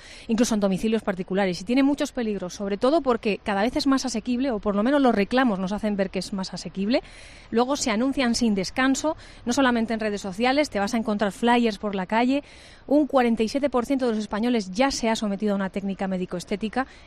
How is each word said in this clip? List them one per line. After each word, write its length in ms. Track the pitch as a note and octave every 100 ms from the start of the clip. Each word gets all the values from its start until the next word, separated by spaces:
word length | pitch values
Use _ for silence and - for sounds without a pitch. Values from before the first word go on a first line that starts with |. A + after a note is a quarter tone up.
| - - -
Incluso 260 | A3 A#3+
en 60 | G#3+
domicilios 420 | G3 F#3 A3 A3
particulares. 600 | - F#3 F3+ F#3+ F#3+ E3+
Y 20 |
tiene 180 | F#3 B3+
muchos 300 | C#4 D4 D4
peligros, 420 | C4 A3 G3 F3+ -
sobre 200 | G3+ G3+
todo 260 | B3 E4
porque 380 | C4+ A#3 A3+ F#3+
cada 200 | - G3
vez 160 | A#3 D4+
es 100 | C#4+
más 160 | C4+ B3+
asequible, 460 | A3 B3+ B3 C#4
o 80 | G#3
por 160 | G#3 G3+
lo 80 |
menos 160 | A#3 C#4+
los 140 | B3+ G3+
reclamos 440 | G3 B3 C4 F#3
nos 120 | F#3
hacen 240 | G#3 G#3+ G3+
ver 140 | F#3+
que 100 | F#3+
es 140 | -
más 200 | G3 F#3
asequible. 480 | F3 F3 F#3+ G3+ C#4+ - - - - -
Luego 280 | A3+ B3 C#4+
se 120 | B3
anuncian 440 | G#3 C4+ C#4 A#3+
sin 220 | A3+ A#3 G3
descanso, 600 | F3+ - C4 C4 D#4 E4 - - A#3
no 80 |
solamente 400 | B3 B3+ A#3 A3+
en 60 | A3
redes 200 | G#3+ G3+
sociales, 520 | G3+ F#3 B3 C#4+ C#4+
te 80 | G3+
vas 160 | G3+ A#3
a 20 |
encontrar 340 | G#3+ G#3 G3+
flyers 460 | - A#3 A#3+ A3+ G3+
por 160 | G#3
la 140 | G3 F3+
calle. 360 | A3 B3+ C#4 - - - - -
Un 180 | D4 C#4+
cuarenta 380 | C4+ A#3+ A3+
y 40 | A3
siete 220 | C#4+ C#4
por 160 | B3+ A3+
ciento 220 | C#4 B3
de 60 |
los 60 | G#3+
españoles 520 | G#3 G#3 A#3+ A#3 F#3
ya 180 | F#3 C4+
se 180 | C4 A3+
ha 80 | G3+
sometido 380 | G#3 G3 G#3+
a 20 | G3+
una 140 | F#3+
técnica 380 | G3+ G3 F#3 F#3+
médico-estética 800 | F#3 F#3 F3 - G3+ G#3+ B3 C4 -